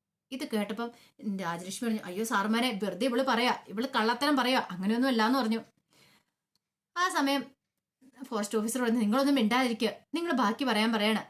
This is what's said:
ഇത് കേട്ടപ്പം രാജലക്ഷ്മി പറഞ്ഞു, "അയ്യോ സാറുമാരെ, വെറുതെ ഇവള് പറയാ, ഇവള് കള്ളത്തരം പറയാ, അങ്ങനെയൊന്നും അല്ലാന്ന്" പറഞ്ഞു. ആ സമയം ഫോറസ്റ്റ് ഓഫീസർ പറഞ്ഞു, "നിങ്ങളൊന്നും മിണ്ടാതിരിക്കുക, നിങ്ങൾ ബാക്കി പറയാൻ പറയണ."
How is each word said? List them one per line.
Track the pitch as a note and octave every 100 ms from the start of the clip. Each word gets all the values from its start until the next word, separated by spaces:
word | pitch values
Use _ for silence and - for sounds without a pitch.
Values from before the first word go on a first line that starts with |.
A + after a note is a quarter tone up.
| _ _ _
ഇത് | C4 D4
കേട്ടപ്പം | A3 G3+ G#3+ A#3 - - _ G#3 G3
രാജലക്ഷ്മി | F3+ E3+ F3+ F#3+ A#3
പറഞ്ഞു, | A3
"അയ്യോ | F3+ F3+
സാറുമാരെ, | A3+ A3+ G3+ A3+ B3+ G#3
വെറുതെ | G3+ F3+
ഇവള് | C4 A#3
പറയാ, | C4+ A#3 A#3+ - -
ഇവള് | G3 B3+ A#3+
കള്ളത്തരം | G#3+ A#3+ C#4+ D4
പറയാ, | B3 B3+ -
അങ്ങനെയൊന്നും | F3+ F#3+ A3+ C4
അല്ലാന്ന്" | A#3 A3 C4+
പറഞ്ഞു. | A3 A3 - _ _ _ _ _ _ _ _ _ _ _ _ -
ആ | F4+
സമയം | D#4+ C#4 C#4 C4 _ _ _ _ _ C4 -
ഫോറസ്റ്റ് | C4 A3 G#3 A3+
ഓഫീസർ | G#3+ B3
പറഞ്ഞു, | A#3+ A#3
"നിങ്ങളൊന്നും | G#3 A#3 C#4
മിണ്ടാതിരിക്കുക, | C#4 G#3+ A#3+ B3+ A3 A3 - _
നിങ്ങൾ | D#4+ E4+
ബാക്കി | C4+ G#3+ A3
പറയാൻ | C4+ G#3+ A3
പറയണ." | A3+ G#3 G#3+ -